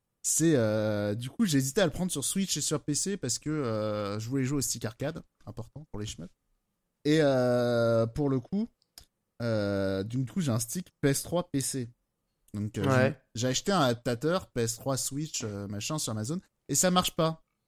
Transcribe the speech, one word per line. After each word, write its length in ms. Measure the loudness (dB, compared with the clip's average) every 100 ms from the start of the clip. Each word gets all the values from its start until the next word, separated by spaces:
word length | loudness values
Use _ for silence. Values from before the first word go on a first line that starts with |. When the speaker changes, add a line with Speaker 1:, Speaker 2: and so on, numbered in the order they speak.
| _ _
Speaker 1:
c'est, 320 | -2 2 4 6
euh... 580 | 4 2 0 0 0
du 140 | -2 -4
coup, 160 | -2
j'ai 140 | 2 2
hésité 240 | 2 2
à 20 |
le 80 | 2
prendre 180 | 0 -4
sur 140 | -2
Switch 320 | -2 -2 -2 -2
et 40 |
sur 200 | -2 -2
P 120 | -2
C 220 | -2 -2 -4
parce 200 | -4 -4
que, 120 | -4
euh, 680 | -2 -2 0 -2 -2 -4 -4
je 100 | -4
voulais 160 | -2
jouer 140 | 0 0
au 40 |
stick 220 | -2 -4 -6
arcade, 360 | -6 -8 -8 -14 _
important 400 | -16 -14 -14 -16 -12
pour 80 | -8
les 60 | -8
shmups. 260 | -10 -14 _ _ _ _ _ _ _
Et, 140 | 2 4
euh, 840 | 6 4 4 2 2 4 4 4 2
pour 240 | 0 0
le 100 | 0
coup, 280 | 0 -2 -4 _ _ -20 -20 _ _ -6
euh, 600 | -2 0 0 0 0 -2
du 220 | -2 -4
coup, 160 | -4 -2
j'ai 100 | 0
un 80 | 0
stick 300 | -2 -6 -10 _
P 80 | 0
S 120 | 0
trois 260 | 0 -4 -2
P 100 | -2
C. 300 | -2 -4 -8 -12 _ _ _ _ _
Donc, 240 | -8 -6 0
euh, 60 | 2
Speaker 2:
Ouais. 300 | 4 4 0 _
Speaker 1:
j'ai, 60 | -4
j'ai 40 | -2
acheté 240 | 0 0
un 80 | 2
adaptateur 680 | 4 2 -2 -2 0 -2 -2
P 140 | -2
S 140 | -2 -2
trois, 200 | -4 -4
Switch, 460 | -4 -6 -6 -6
euh, 220 | -6 -6 -8
machin, 300 | -6 -4 -4
sur 140 | -4
Amazon, 280 | -4 -4 -6 -8 _ -2
et 60 |
ça 160 | 2 4
marche 240 | 4 2
pas. 300 | 2 0 -2 _ _